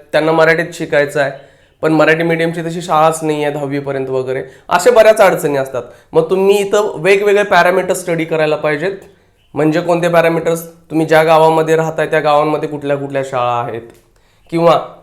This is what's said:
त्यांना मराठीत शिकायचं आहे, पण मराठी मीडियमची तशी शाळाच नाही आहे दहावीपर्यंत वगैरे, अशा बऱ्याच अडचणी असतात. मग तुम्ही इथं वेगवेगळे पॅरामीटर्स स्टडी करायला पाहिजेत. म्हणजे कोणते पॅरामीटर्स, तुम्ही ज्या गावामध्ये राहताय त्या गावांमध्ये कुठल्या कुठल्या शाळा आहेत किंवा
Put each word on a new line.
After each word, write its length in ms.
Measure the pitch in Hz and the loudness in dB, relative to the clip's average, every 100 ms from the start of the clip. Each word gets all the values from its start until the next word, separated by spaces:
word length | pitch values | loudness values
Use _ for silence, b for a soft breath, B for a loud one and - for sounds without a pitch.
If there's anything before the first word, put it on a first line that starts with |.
| - | -6
त्यांना 200 | 156 156 | -2 0
मराठीत 420 | 160 160 160 170 | 2 2 2 -2
शिकायचं 480 | - 156 156 143 147 | -8 -4 0 0 -2
आहे, 100 | 135 - B B B B | -4 -6 B B B B
पण 100 | 156 | -2
मराठी 300 | 160 151 160 | 2 2 2
मीडियमची 380 | 165 165 165 170 | 0 -2 -2 -4
तशी 200 | 165 170 | -8 -8
शाळाच 380 | 170 156 160 160 | -2 2 2 0
नाही 200 | 156 151 | -4 -2
आहे 100 | 147 | -4
दहावीपर्यंत 560 | 147 143 143 139 135 131 | -4 -6 -6 -6 -6 -4
वगैरे, 340 | 131 127 131 - B B | -4 -4 -6 -8 B B
अशा 220 | 175 247 | 0 4
बऱ्याच 300 | 220 214 214 | 6 6 6
अडचणी 360 | 190 170 156 139 | 4 2 -2 -4
असतात. 260 | 131 127 - B B | -4 -8 -12 B B
मग 160 | 156 160 | -2 0
तुम्ही 280 | 190 196 208 | 2 2 2
इथं 340 | 196 208 214 - | 2 0 -2 -2
वेगवेगळे 480 | 170 196 208 202 | 0 2 2 2
पॅरामीटर्स 580 | 202 180 156 135 180 185 | 2 2 2 2 -2 -4
स्टडी 240 | - 165 160 | -4 -4 -2
करायला 300 | 160 151 151 | -2 0 0
पाहिजेत. 420 | 151 147 180 196 - b b b b | -2 -4 -4 -8 -14 b b b b
म्हणजे 280 | 135 156 160 | -2 0 0
कोणते 280 | 170 170 170 | 0 0 0
पॅरामीटर्स, 580 | 165 165 165 165 170 - - - | 2 2 0 -2 -4 -6 -20 -6
तुम्ही 140 | 156 160 | -2 2
ज्या 180 | 156 | 2
गावामध्ये 520 | 160 160 160 160 160 160 | 4 4 4 2 2 0
राहताय 320 | 160 156 151 | 0 -2 -2
त्या 120 | 156 | 0
गावांमध्ये 500 | 151 147 151 151 151 | 0 0 0 -2 -6
कुठल्या 280 | 147 143 143 | -8 -6 -4
कुठल्या 260 | 139 139 135 | -4 -6 -6
शाळा 300 | 131 123 120 | -4 -2 -2
आहेत 280 | 117 113 113 - _ _ _ _ - | -6 -10 -14 -20 _ _ _ _ -8
किंवा 260 | 165 170 147 - - | 0 2 2 0 -14